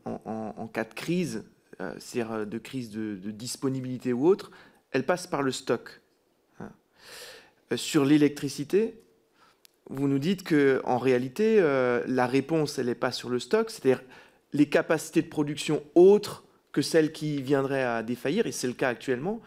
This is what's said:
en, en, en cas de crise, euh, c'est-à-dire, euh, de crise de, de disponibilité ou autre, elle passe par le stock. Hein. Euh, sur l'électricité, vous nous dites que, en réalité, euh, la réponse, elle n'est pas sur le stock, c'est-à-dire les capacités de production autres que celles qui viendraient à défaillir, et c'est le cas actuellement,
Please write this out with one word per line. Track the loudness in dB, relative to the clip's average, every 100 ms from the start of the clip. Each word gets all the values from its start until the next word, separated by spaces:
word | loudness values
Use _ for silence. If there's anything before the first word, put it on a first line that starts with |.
| -12
en, | -10 -8
en, | -8 -8 -10
en | -8
cas | -6 -6
de |
crise, | -8 -4 -2 -2 -6 -12 _ _ -12
euh, | -12 -10
c'est-à-dire, | -8 -6 -4
euh, | -6 -6
de | -8
crise | -8 -10 -8
de, | -8 -8 -8
de | -10
disponibilité | -10 -12 -6 -4 -4 -6 -6 -4
ou | 2 2
autre, | 2 -2 -20 -20 _ _
elle | -2 0
passe | -2 -2
par | -2
le | -2
stock. | -4 -2 -4 -4 -20 _ _ _ _ _ -18
Hein. | -18 -18 _ _ -20 -20 -20 -20 -20 _ _
Euh, | -6
sur | 0 2 4
l'électricité, | 6 4 2 -8 -8 -2 0 0 -4 _ _ _ _ _ _ _ _ -12
vous | -4 0
nous | 0
dites | 0 -4
que, | 2 4 4 2 0
en | 0
réalité, | 2 2 0 0 4 4
euh, | 4 2 2 0 0
la | 0 2
réponse, | 0 0 -2 -2 -2
elle | -4
n'est | -2
pas | -4
sur | -4 -4
le | -6
stock, | 0 0 0
c'est-à-dire | 0 2 2 -2 -20 -20 _ _
les | 2 4
capacités | 4 2 0 0 -2
de | -2
production | -4 -4 -4 -4 -4 2 8
autres | 10 8 2 -12 -18 _ _
que | -4
celles | 2 2 2
qui | -2 -6 -4
viendraient | 0 0 0 -2
à | -2 -2
défaillir, | -4 -4 -2 -2 -2
et |
c'est | -4 -6
le |
cas | -2 -2
actuellement, | -2 -4 -4 -4 -8